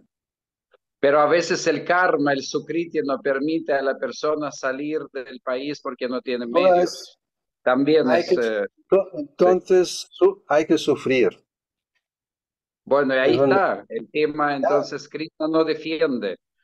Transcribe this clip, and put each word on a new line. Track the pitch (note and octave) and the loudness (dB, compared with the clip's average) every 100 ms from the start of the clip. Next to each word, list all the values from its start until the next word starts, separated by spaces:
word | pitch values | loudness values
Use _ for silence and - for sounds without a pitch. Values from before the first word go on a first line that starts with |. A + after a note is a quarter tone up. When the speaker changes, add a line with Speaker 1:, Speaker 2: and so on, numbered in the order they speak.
| _ _ _ _ _ _ _ _ _ _ | _ _ _ _ _ _ _ _ _ _
Speaker 1:
Pero | C#3 D3 | 2 4
a | D3 | 4
veces | E3+ E3 F3 E3 | 2 0 -2 -2
el | C#3+ | -2
karma, | - F3 E3 D#3 C#3+ | 0 2 2 2 0
el | C#3 | -2
sukriti, | C3+ D3 - D#3+ E3+ D#3+ | -4 -6 -4 -6 -4 -4
no | C3+ C3+ | -4 -4
permite | C#3+ C3 D3+ E3 D#3+ | -2 -2 -2 -4 -2
a | C#3 | -2
la | C3+ A#2+ | -2 -4
persona | B2+ A#2 D3+ D3+ C#3+ | -6 -4 -4 -2 -6
salir | - C3+ C3+ D3 D#3 C#3+ | -6 -6 -6 -6 -6 -8
del | - B2+ B2 | -12 -12 -12
país | C3 B2+ C#3+ C#3+ | -6 -6 -6 -8
porque | C#3 B2+ B2 | -10 -8 -6
no | B2+ | -6
tiene | C3 B2 A#2+ | -6 -6 -2
Speaker 2:
No | D#3 | 2
Speaker 1:
medios. | F#3 F3 | 4 4
Speaker 2:
es, | F3 - - _ _ _ _ _ | 2 -4 -18 _ _ _ _ _
Speaker 1:
También | B2 B2+ C#3 D#3 B2+ | 0 2 4 4 4
Speaker 2:
hay | E3+ | 2
Speaker 1:
es, | - | 2
Speaker 2:
que, | E3+ | 0
Speaker 1:
eh, | A2+ G#2+ G2 _ _ | 0 -2 -4 _ _
Speaker 2:
to-, | F#3+ F#3 | 0 2
entonces, | E3 C#3+ - F3+ F#3 - F#3 E3+ - | -6 -10 2 4 4 4 2 2 -4
Speaker 1:
sí. | - | -12
Speaker 2:
su-, | - F#3 G3 - | 2 2 2 0
hay | D3 D#3 | 0 2
que | D#3 | 2
sufrir. | - C3+ B2 C3 G2 - _ _ _ _ _ _ _ _ _ _ _ _ _ _ | 2 0 0 2 2 0 _ _ _ _ _ _ _ _ _ _ _ _ _ _
Speaker 1:
Bueno, | - C#3 C3+ | -2 0 2
y | C3 | 2
ahí | C3 | 2
Speaker 2:
Es | B2 | 4
donde | C#3 | 4
Speaker 1:
está | G3 E3+ G2+ - | 2 2 -2 -8
el | A2+ A2+ | -12 -6
tema, | D3+ D3 D3+ D3 | -2 -2 0 -2
Speaker 2:
Ya. | C#3 | 0
Speaker 1:
entonces | D3 - - D3 - | 0 0 -2 -8 -12
Krishna | D3+ D#3+ - D#3 | -12 -12 -6 -2
no | D#3+ | 0
defiende. | D#3 D#3 D#3 D#3 D#3 A#2+ G2 F2+ _ _ | 0 -2 -6 -2 -2 -2 -6 -8 _ _